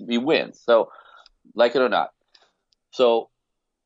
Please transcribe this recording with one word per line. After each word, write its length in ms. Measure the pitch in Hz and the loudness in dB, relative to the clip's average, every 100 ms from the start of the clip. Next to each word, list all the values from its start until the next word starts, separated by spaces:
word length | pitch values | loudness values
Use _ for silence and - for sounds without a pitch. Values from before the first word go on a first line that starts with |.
| 117 | -6
he 80 | 120 | -4
wins. 420 | 131 139 62 - - | -2 -2 -2 -10 0
So, 260 | 117 - - - - _ _ _ - | 0 0 -8 -20 -20 _ _ _ 0
like 200 | 120 135 | 0 2
it 60 | |
or 80 | 123 | 0
not. 200 | 92 76 _ _ _ _ _ _ _ _ | 0 -4 _ _ _ _ _ _ _ _
So, 380 | - 123 117 - _ _ _ _ _ | -2 0 0 -4 _ _ _ _ _